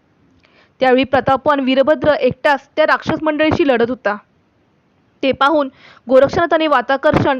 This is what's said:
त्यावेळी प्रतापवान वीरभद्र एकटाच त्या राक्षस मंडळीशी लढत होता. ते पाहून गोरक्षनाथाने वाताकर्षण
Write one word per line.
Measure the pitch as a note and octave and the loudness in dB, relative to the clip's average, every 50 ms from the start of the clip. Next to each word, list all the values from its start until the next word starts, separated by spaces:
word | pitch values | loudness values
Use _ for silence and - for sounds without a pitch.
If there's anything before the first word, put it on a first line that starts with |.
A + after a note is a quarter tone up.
| _ _ _ _ _ _ _ _ _ _ _ _ _ _ _ - | _ _ _ _ _ _ _ _ _ _ _ _ _ _ _ -2
त्यावेळी | C4 C4 B3 C4 C4+ | 0 2 2 2 0
प्रतापवान | B3+ - C4 - - C4+ B3 - D4+ D4 C#4 | 0 -2 -2 0 0 -2 0 0 0 0 0
वीरभद्र | C4+ B3 C4 C4+ C4+ C#4 D#4 B3+ D4 D4+ | 0 0 0 0 2 0 0 0 0 0
एकटाच | C#4+ - - B3+ A#3+ _ - D4+ C#4 C4 - _ - | 0 0 0 -4 -4 _ -2 0 0 -2 -4 _ -2
त्या | - D#4 | -2 0
राक्षस | D4+ C#4 A#3+ - - E4 D4 | 0 0 -2 -2 -4 -6 -4
मंडळीशी | D#4 D#4 D4+ D4 D#4 D#4 D4+ - F4 C#4+ | -2 -4 -2 0 0 0 0 0 0 0
लढत | B3+ A3 A#3 A3+ | 0 0 0 -2
होता. | B3+ A3+ - G3+ G#3 G#3 _ _ _ _ _ _ _ _ _ _ _ _ _ _ _ _ _ _ _ - | -4 -6 -6 -6 -6 -8 _ _ _ _ _ _ _ _ _ _ _ _ _ _ _ _ _ _ _ -6
ते | - C4+ | -4 -2
पाहून | B3+ C4 C4+ C#4 E4 D4+ C#4 C4 _ _ - - - - - A#3 | -2 0 0 0 0 0 -2 -4 _ _ -20 -20 -20 -14 -4 2
गोरक्षनाथाने | C4 C4 C#4 C4+ - F#4 E4+ D4+ F4 D#4+ D#4+ | 4 4 4 4 2 -2 0 0 0 0 0
वाताकर्षण | D#4 D4 B3 A#3 - C#4 C4+ - D4+ D4 - - D#4+ C4+ C4 | 0 0 0 0 -2 -4 -2 0 0 0 2 0 0 -2 -2